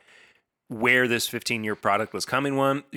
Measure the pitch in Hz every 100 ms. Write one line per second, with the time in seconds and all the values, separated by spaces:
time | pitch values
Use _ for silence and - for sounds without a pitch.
0 | _ - _ _ _ _ - 117 120 127
1 | 127 117 - 120 - 117 107 104 110 101
2 | 107 98 - 127 139 135 135 139 -